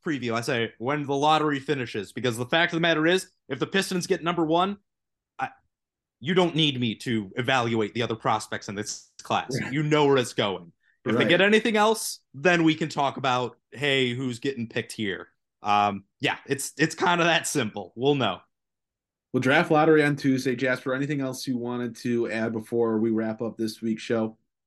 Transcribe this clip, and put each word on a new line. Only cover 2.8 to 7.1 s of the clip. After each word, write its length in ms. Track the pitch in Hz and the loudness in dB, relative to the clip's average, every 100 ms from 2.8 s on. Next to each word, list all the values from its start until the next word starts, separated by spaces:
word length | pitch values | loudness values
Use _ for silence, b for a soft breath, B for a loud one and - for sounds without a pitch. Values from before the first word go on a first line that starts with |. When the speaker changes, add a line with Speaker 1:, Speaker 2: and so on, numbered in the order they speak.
Speaker 1:
matter 240 | 170 156 160 | 2 2 4
is, 220 | 185 - _ - | 2 0 _ -10
if 120 | 127 | -6
the 80 | - | -2
Pistons 400 | 190 190 185 - | -2 -2 -2 -2
get 160 | 175 | -2
number 220 | 160 170 156 | -2 -2 0
one, 320 | 170 190 202 _ _ _ _ _ - | 2 0 -4 _ _ _ _ _ -10
I, 100 | 131 - _ _ _ _ _ _ | -10 -10 _ _ _ _ _ _
you 140 | 139 | -2
don't 220 | 185 175 156 | 2 4 4
need 220 | 151 123 | 2 2
me 180 | 123 101 | -2 -2
to 360 | 131 | -2